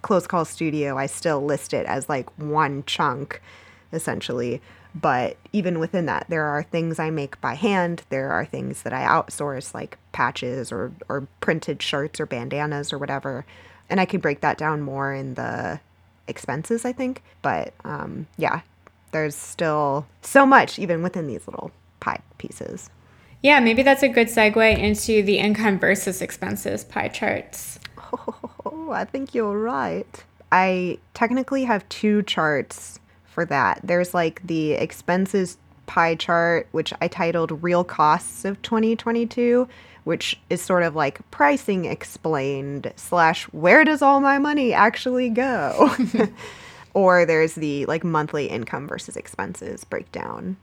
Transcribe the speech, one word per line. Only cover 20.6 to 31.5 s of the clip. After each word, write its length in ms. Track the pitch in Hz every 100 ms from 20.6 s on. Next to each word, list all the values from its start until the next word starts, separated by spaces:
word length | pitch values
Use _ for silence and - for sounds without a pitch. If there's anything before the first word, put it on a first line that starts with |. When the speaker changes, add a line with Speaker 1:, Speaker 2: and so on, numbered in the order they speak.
| 160 -
Speaker 1:
even 240 | 185 170
within 240 | 175 190 151
these 200 | 104 -
little 240 | - - _ _ _
pie 200 | - - - _
pieces. 520 | - - - - - _ _ - - -
Speaker 2:
Yeah, 180 | 269 285
maybe 220 | 233 226
that's 200 | 269 269
a 60 | 269
good 200 | 233 226
segue 500 | 233 214 220 220 214
into 440 | 208 214 - 220
the 160 | 196 202
income 400 | 208 214 220 190
versus 440 | - 196 - 185
expenses 640 | - - 185 202 - 98
pie 240 | - - -
charts. 680 | - 202 - - - - - - - -
Speaker 1:
Oh, 800 | - - - 247 - - 311 320
<laughs> 20 |
I 120 | 220
think 300 | 196 277 269
you're 240 | 240 214 202
right. 680 | 220 269 220 170 - - - _ -
I 460 | 180 190 185 180 - _
technically 500 | - 226 247 262